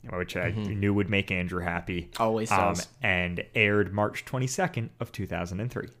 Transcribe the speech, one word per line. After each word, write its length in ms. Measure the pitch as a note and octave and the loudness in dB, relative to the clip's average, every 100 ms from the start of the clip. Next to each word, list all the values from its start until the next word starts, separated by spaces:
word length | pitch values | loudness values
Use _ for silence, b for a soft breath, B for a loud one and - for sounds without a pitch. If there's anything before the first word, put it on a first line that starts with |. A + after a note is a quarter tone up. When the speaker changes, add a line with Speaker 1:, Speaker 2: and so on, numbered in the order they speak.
| A#2+ | -6
Speaker 1:
which 240 | F#2 F2+ F#2 | -6 -4 -2
I 160 | F2 | -2
Speaker 2:
Mm-hmm. 280 | G#2+ G#2 G#2 | -2 -2 2
Speaker 1:
knew 140 | G2+ | 4
would 160 | G2+ F#2+ | 4 4
make 220 | G2 G2 | 2 2
Andrew 300 | F#2 F2+ F2+ | -2 -2 -2
happy. 480 | F2 E2+ - F2 E2 - | -2 -4 -4 -6 -6 0
Speaker 3:
Always 320 | A2+ A2 A2 | 0 2 2
Speaker 1:
Um, 220 | G2 F2+ | 4 4
Speaker 3:
does. 140 | F2 - - | 0 -6 -4
Speaker 1:
and 420 | G#2 F#2 F2+ F2 - A#2 | 0 2 0 -2 -4 2
aired 380 | G#2 G#2 G2 | 4 6 2
March 320 | G2+ G#2 - - | 2 0 -2 -6
twenty-second 640 | C3 C3 - F3+ B2 A2+ - | -4 -2 0 -2 -2 -6 -6
of 120 | A2+ | -8
two 120 | - F#2+ | -6 -4
thousand 360 | E2+ F2 F#2 | -4 -4 -4
and 100 | A#2 | -4
three. 160 | - - - | -4 -8 -12